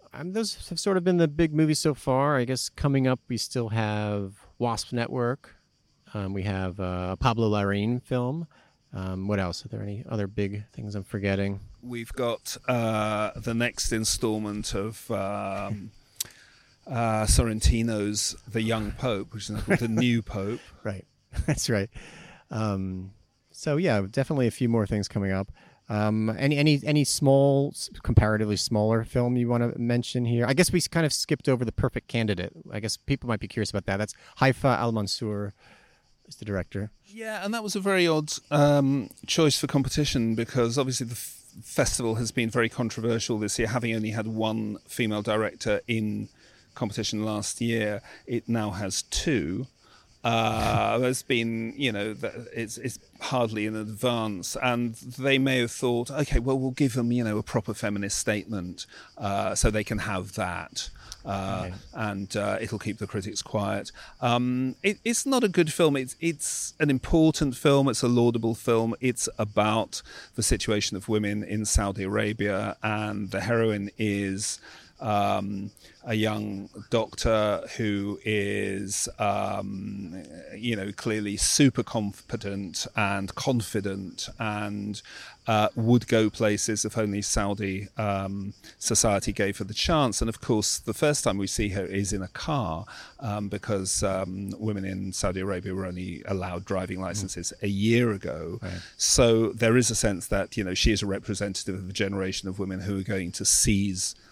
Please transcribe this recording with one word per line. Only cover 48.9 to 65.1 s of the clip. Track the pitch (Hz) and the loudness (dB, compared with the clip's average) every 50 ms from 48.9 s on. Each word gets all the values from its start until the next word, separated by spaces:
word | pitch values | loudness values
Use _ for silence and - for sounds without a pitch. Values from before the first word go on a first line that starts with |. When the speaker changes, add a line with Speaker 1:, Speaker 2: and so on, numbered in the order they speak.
| - - - | -4 -6 -6
Speaker 2:
two. | - - - - 170 143 101 73 78 92 117 127 - _ _ _ _ - - _ _ _ _ - | -4 -4 -2 0 2 0 0 0 -2 -4 -4 -6 -8 _ _ _ _ -20 -20 _ _ _ _ -2
Uh, | 117 117 113 113 110 110 110 110 107 110 107 107 107 113 | 0 2 2 2 0 0 0 0 2 2 2 2 2 2
<laughs> | 120 | 2
there's | 127 127 131 - | 2 0 0 -2
been, | - - 127 117 117 113 113 113 113 113 - | -2 0 0 0 0 0 -2 -4 -4 -6 -4
you | - 143 123 | -2 -2 0
know, | 107 101 101 110 107 | 0 0 -2 -4 -4
th-, | 135 117 101 - 120 117 - | -6 -8 -8 -8 -10 -14 -10
it's, | - 117 117 107 - 117 | -8 -8 -6 -6 -8 -8
it's | - 123 - - _ _ _ - | -8 -8 -8 -8 _ _ _ -10
hardly | - - 135 127 120 110 110 107 104 | -6 -2 0 2 2 2 0 -2 -2
in | 107 110 | -2 -2
advance, | 110 107 107 107 101 127 123 120 117 110 107 101 90 90 - - - 127 | -4 -6 -8 -6 -2 0 0 0 0 -2 -2 -4 -6 -6 -6 -6 -2 0
and | 123 120 120 120 117 113 | 0 2 0 -2 -4 -4
they | - - 127 120 - 131 139 135 | -8 -14 -14 -10 -2 2 4 4
may | 131 135 135 131 127 | 4 4 4 2 2
have | 120 113 | 0 0
thought, | - - 131 123 120 117 123 - | -2 -2 0 0 0 0 -2 -2
"Okay, | 139 151 143 - - 131 | -2 -2 -2 2 2 2
well, | 117 135 131 | 2 2 0
we'll | 131 131 131 | 0 0 -2
give | 127 - 147 127 107 | 0 2 2 2 2
them, | 131 120 120 | 2 0 2
you | 120 123 117 | 2 0 0
know, | 107 104 | 0 -2
a | 107 - | -2 -2
proper | - - 120 - - 104 | 0 -2 -2 -2 -2 -6
feminist | - - 104 104 101 101 98 - | -4 -4 -2 -2 -2 -2 -2 -2
statement, | - - 113 107 104 - 95 113 95 87 90 85 - - - - - - - - - | -2 0 0 -2 -2 -2 -4 -6 -6 -6 -8 -10 -12 -14 -16 -18 -20 -20 -20 -12 -6
uh, | 107 98 98 98 101 98 98 | -4 -2 0 0 0 0 0
so | - - 113 | 2 2 2
they | 104 110 104 | 2 2 -2
can | - 113 107 | -2 -4 -4
have | - 113 101 92 95 98 - | -2 -2 -4 -4 -4 -6 -4
that." | 113 95 90 87 87 80 - - - - - - - - - - - - | -4 -4 -4 -4 -6 -8 -8 -10 -10 -10 -10 -12 -16 -16 -18 -18 -12 -8
Uh, | 131 98 98 95 95 95 92 92 92 | -6 -4 -4 -4 -4 -4 -4 -4 -6
Speaker 1:
Right. | 92 95 - - - | -8 -12 -14 -14 -8
Speaker 2:
and, | - 110 104 101 98 98 - - | -6 -6 -4 -4 -6 -6 -4 -4
uh, | 104 101 104 104 - | -2 -2 -2 -2 -2
it'll | 113 - 110 | -4 -6 -6
keep | 101 - 110 98 - | -6 -6 -6 -6 -6
the | 104 | -8
critics | - - 104 95 104 - - | -6 -6 -6 -6 -6 -8 -8
quiet. | - - - 107 101 101 104 101 98 - - - - - - - | -8 -4 -4 -2 -2 0 -2 -4 -6 -10 -16 -18 -20 -18 -8 -2
Um, | 127 120 120 123 123 127 127 127 131 131 120 - - | 0 2 2 2 2 0 0 0 -2 -2 -4 -2 -2
it, | 202 202 - - | -2 -2 -2 -2
it's | 233 | -2